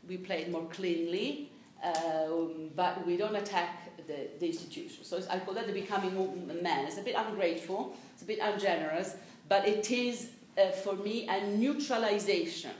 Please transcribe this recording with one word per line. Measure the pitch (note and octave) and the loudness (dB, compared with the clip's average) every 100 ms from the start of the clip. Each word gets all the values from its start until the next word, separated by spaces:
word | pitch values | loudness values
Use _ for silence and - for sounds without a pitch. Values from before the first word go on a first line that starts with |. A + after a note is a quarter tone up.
| E3+ | -8
we | F#3 | -8
play | - E3+ | -2 -2
it | D#3+ | -2
more | E3 E3+ | -4 -4
cleanly, | - F#3 E3 E3 F#3 B3 D4 - - - - | -4 0 0 0 0 0 -4 -8 -14 -20 -4
um, | F3 D#3+ E3 D#3+ D#3 E3 E3 D#3+ D#3 C#3+ | 0 0 2 0 2 0 -2 -4 -6 0
but | F3+ F#3+ E3+ | 0 2 0
we | F3 | 2
don't | G#3+ G#3 | 2 0
attack | G3+ F3+ F3 - - - - | 0 0 0 -6 -12 -14 -8
the, | D3 B2 - | -6 -8 -2
the | E3+ | -2
institution. | E3 - - - - | -2 -8 -10 -10 -14
So | - F3 | -6 -4
it's, | F#3 | -2
I | F#3 | -2
call | F#3+ G3 | -2 -4
that | G3+ | -2
the | |
becoming | F#3+ F#3+ G3 F#3 F#3+ | -4 0 0 0 0
wo-, | F#3+ - - E3+ | -2 -2 -6 -2
man. | F3 - - | 0 0 0
It's | G3 | -4
a | |
bit | G3+ G#3+ | -2 -2
ungrateful, | G#3+ G#3 F3 E3 - G3 C4 - - | -2 2 2 0 -2 -4 -4 -10 -18
it's | - | -14
a | - | -6
bit | - | 0
ungenerous, | G#3 G3+ G3 E3+ D#3 E3 F#3 - - - - | 0 2 2 2 2 0 -2 -6 -14 -20 4
but | G3 G#3 | 6 6
it | G#3+ - | 4 2
is, | B3 A#3+ A#3 - - - - | 2 2 -2 -8 -12 -4 4
uh, | F#3+ | 6
for | F#3 G3+ F#3+ | 4 -2 -2
me, | G#3 A#3 A3+ | -2 -2 0
a | G3 G3+ | 0 2
neutralization | G#3 C4 D4 C#4 A#3 A3 G3+ G3 F3+ E3 - C3 | 4 4 2 2 2 4 2 4 2 2 -4 -8